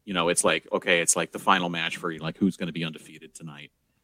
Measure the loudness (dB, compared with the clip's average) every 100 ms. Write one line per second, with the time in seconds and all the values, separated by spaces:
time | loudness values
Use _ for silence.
0 | -6 0 2 2 2 2 0 -2 2 2
1 | 4 0 0 -2 2 4 2 -2 -4 -4
2 | -6 -6 -6 2 2 2 -4 -4 -6 -8
3 | -16 -20 -20 -16 -14 -14 -18 _ _ _